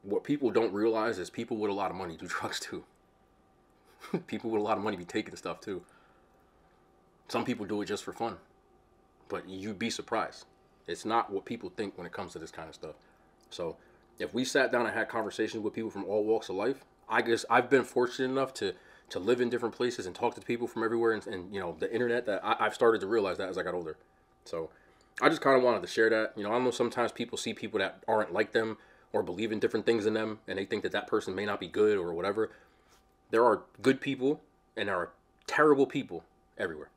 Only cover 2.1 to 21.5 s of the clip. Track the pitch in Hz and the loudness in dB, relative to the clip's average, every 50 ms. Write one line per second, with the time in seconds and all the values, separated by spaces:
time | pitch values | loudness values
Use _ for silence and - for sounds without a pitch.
2.1 | 82 - - 85 - - - - - - - - - - - _ _ _ _ _ | -10 -10 -10 -8 -6 -6 -6 -6 -6 -8 -8 -8 -10 -12 -12 _ _ _ _ _
3.1 | _ _ _ _ _ _ _ _ _ _ _ _ _ _ _ _ - _ - - | _ _ _ _ _ _ _ _ _ _ _ _ _ _ _ _ -20 _ -10 -6
4.1 | - 175 - - - 104 - 113 113 104 104 110 107 98 101 110 101 87 87 - | -6 -6 -6 -6 -10 -6 -4 -2 0 0 2 2 0 0 0 -4 -4 -4 -8 -4
5.1 | - 107 104 - 90 - - 92 82 - - - 95 87 - - - - _ _ | -4 -4 -4 -4 -12 -10 -8 -8 -8 -8 -8 -8 -8 -8 -10 -14 -20 -20 _ _
6.1 | _ _ _ _ _ _ _ _ _ _ _ _ _ _ _ _ _ _ _ _ | _ _ _ _ _ _ _ _ _ _ _ _ _ _ _ _ _ _ _ _
7.1 | _ _ _ - - 117 117 120 120 107 104 90 107 104 101 95 104 95 - 98 | _ _ _ -4 -4 -2 -2 -2 -4 -4 -4 -4 -4 -4 -2 -4 -4 -6 -6 -10
8.1 | 87 - 113 113 95 85 - _ _ _ _ _ _ _ _ _ _ _ _ _ | -8 -6 -6 -6 -6 -10 -16 _ _ _ _ _ _ _ _ _ _ _ _ _
9.1 | _ _ - _ 101 90 - 92 95 95 95 110 104 90 113 113 - - - - | _ _ -12 _ -8 -8 -8 -10 -12 -10 -8 -8 -6 -4 -4 -4 -4 -6 -6 -4
10.1 | 117 110 82 - - - - _ _ _ _ _ _ _ _ - 85 - - 110 | -2 -2 -2 -4 -8 -16 -20 _ _ _ _ _ _ _ _ -10 -8 -6 -2 2
11.1 | 113 117 - - 98 95 - - 120 110 - 90 - - 107 98 - - 87 82 | 2 2 2 0 -4 -6 -6 -6 -10 -8 -8 -10 -6 -6 -6 -6 -6 -10 -12 -10
12.1 | - - 98 85 - 82 80 - - - 80 80 - - - 78 - - _ _ | -8 -10 -10 -8 -10 -12 -14 -12 -12 -14 -14 -14 -14 -14 -14 -14 -14 -16 _ _
13.1 | _ _ _ _ _ _ _ _ - - 87 82 - - - - _ _ _ _ | _ _ _ _ _ _ _ _ -10 -6 -6 -6 -6 -10 -18 -20 _ _ _ _
14.1 | _ - 87 85 - 120 131 127 - 143 131 120 - 123 117 107 98 113 110 - | _ -8 -8 -4 -2 -2 -2 2 2 2 2 4 2 2 2 2 0 -2 -2 -2
15.1 | - 117 107 98 - - 110 104 - 113 104 107 - 117 113 107 - 101 95 90 | -2 -4 -4 -4 -2 -2 -2 -2 -2 -4 -4 -4 -4 -4 -6 -6 -6 -6 -4 0
16.1 | 104 107 104 107 113 107 - - 92 95 104 120 139 - - _ _ _ _ - | 0 0 2 2 2 0 0 -4 -4 0 0 0 -2 -2 -10 _ _ _ _ 2
17.1 | 110 120 117 117 113 - - - 117 123 117 - 139 131 110 - - 123 123 123 | 2 2 4 4 2 0 2 4 4 4 6 8 6 6 4 4 0 0 0 2
18.1 | - - 131 127 131 135 135 127 - - 107 95 - - - - - - _ - | 0 -2 -2 0 2 0 0 -2 -2 -4 -4 -4 -4 -6 -16 -20 -20 -20 _ -8
19.1 | - 98 90 113 123 120 123 117 123 113 120 110 - - 123 123 120 - 92 92 | -8 -2 2 2 4 4 4 0 0 0 -2 -4 -2 0 -2 -2 -2 -4 -8 -8
20.1 | - - - 117 - - - - 120 117 120 107 - 113 113 110 117 113 117 113 | -4 -2 -2 -2 -2 -4 -4 -4 -2 -2 -2 -4 -2 -2 0 0 2 4 4 4
21.1 | 110 104 - 101 104 90 87 95 | 2 2 -4 -6 -8 -8 -8 -8